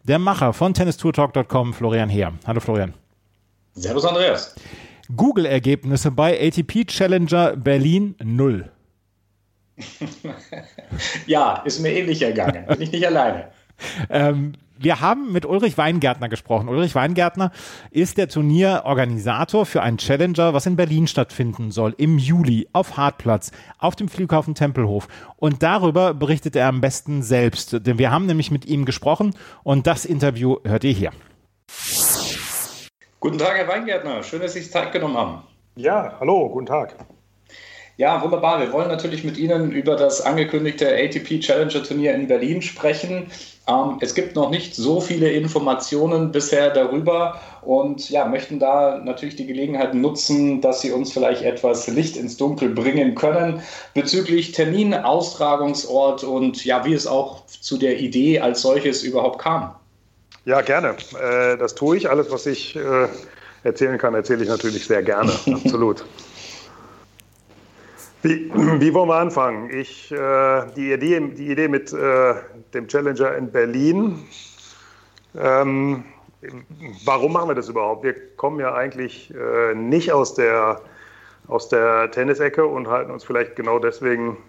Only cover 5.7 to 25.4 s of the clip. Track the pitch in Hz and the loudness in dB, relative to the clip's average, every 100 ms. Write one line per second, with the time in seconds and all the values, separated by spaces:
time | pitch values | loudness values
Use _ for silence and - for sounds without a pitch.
5.7 | 139 131 139 151 127 160 170 151 175 147 | 0 0 0 0 2 2 4 2 0 -2
6.7 | 220 233 - 190 185 165 175 170 135 127 | -2 -2 0 2 2 2 4 2 2 2
7.7 | 139 147 180 208 - 113 120 135 104 87 | 4 4 2 0 -4 -4 2 2 0 -6
8.7 | _ _ _ _ _ _ _ _ _ _ | _ _ _ _ _ _ _ _ _ _
9.7 | - - - 151 - 156 - - - - | -20 -20 -14 -14 -12 -14 -16 -16 -18 -18
10.7 | - - - - - 151 151 123 - 147 | -20 -12 -8 -6 -6 0 2 2 0 -4
11.7 | 120 160 160 175 156 120 107 87 - - | -2 -2 0 -2 0 0 0 0 -2 -2
12.7 | 151 156 170 175 160 120 - - _ _ | -4 -2 -2 2 2 2 0 -8 _ _
13.7 | - - - - 143 143 147 147 139 _ | -16 -12 -8 -2 2 2 2 -2 -8 _
14.7 | - 135 160 165 254 269 175 - 190 220 | -4 0 2 2 0 0 -2 0 0 2
15.7 | 151 151 170 135 135 120 110 - 113 117 | 2 0 2 2 0 -4 -6 -2 -2 0
16.7 | 131 175 131 143 180 175 185 185 - - | 0 0 2 0 2 0 0 -2 -4 -18
17.7 | - - 151 180 - 175 151 147 160 190 | -20 -4 0 0 0 -2 2 4 4 4
18.7 | 185 - 135 123 113 104 113 165 214 196 | 2 0 0 0 0 -2 -2 0 0 0
19.7 | - - 113 - 139 180 165 170 139 180 | 0 0 0 0 2 2 2 2 2 2
20.7 | 180 170 156 160 - 120 - 120 104 110 | 2 2 2 2 2 -2 -2 -4 -4 -6
21.7 | 101 110 113 156 156 131 175 143 113 - | -2 -2 0 2 4 4 4 4 2 0
22.7 | 180 190 - 143 - 120 107 - - - | -2 -2 0 -2 0 0 0 -2 -18 -20
23.7 | - 170 - 202 - 185 160 151 151 147 | -4 -4 -2 -6 -4 0 0 0 0 0
24.7 | 135 107 101 - - - - | 2 0 0 -6 -16 -20 -2